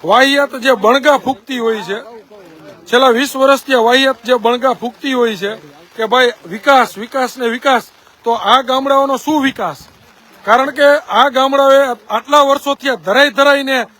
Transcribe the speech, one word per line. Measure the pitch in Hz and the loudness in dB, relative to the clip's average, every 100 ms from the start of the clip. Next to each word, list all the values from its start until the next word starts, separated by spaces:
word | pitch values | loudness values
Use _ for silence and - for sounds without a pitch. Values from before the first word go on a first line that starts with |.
| 160 | 2
વાહિયાત | 220 269 285 277 277 | 2 4 2 -2 -4
જે | 247 | -2
બણગા | 233 208 269 294 269 | 0 2 2 2 0
ફૂંકતી | 254 269 - 254 | -2 -8 -8 -6
હોય | 226 220 | -4 -4
છે, | 175 208 240 233 _ - - - - - - | -8 -10 -12 -20 _ -20 -20 -20 -20 -20 -2
છેલ્લા | 240 262 | 2 2
વીસ | 233 277 262 | 2 -2 0
વર્ષથી | 269 269 - | 2 2 0
આ | 254 | 0
વાહિયાત | 226 254 269 262 | 2 2 0 -2
જે | 214 254 | -2 -2
બણગા | 220 247 262 | 0 0 -2
ફૂંકતી | 226 240 - 285 | -4 -8 -8 -6
હોય | 254 233 202 | -2 -2 -4
છે | 196 220 147 - 170 - | -8 -10 -18 -20 -20 -8
કે | 220 | -2
ભાઈ | 247 247 240 170 | 0 0 -2 -14
વિકાસ, | 202 285 269 220 - | -6 2 2 2 -6
વિકાસ | 233 269 247 262 | -8 -6 -6 -6
ને | 240 | -6
વિકાસ, | 240 285 254 - _ _ _ | -4 -2 -2 -4 _ _ _
તો | 233 | -6
આ | 233 202 254 | -4 0 0
ગામડાઓનો | 254 262 269 277 277 262 | 0 -4 0 0 0 -2
શું | 294 302 | -2 -2
વિકાસ? | 269 - 180 139 - _ _ _ _ - 190 | -2 -4 -8 -10 -20 _ _ _ _ -12 0
કારણ | 233 269 | 2 0
કે | 294 285 294 - | 0 2 2 0
આ | 202 269 | 0 0
ગામડાઓએ | 247 269 277 269 269 277 240 - | 0 0 2 4 4 2 -4 -6
આટલા | 214 247 294 | -8 0 2
વર્ષોથી | 277 277 277 277 269 | 4 0 -2 -6 -4
આ | 233 | -6
ધરાઈ | 160 226 285 | -2 2 2
ધરાઈને | 214 285 277 269 262 233 | 2 2 2 0 -4 -4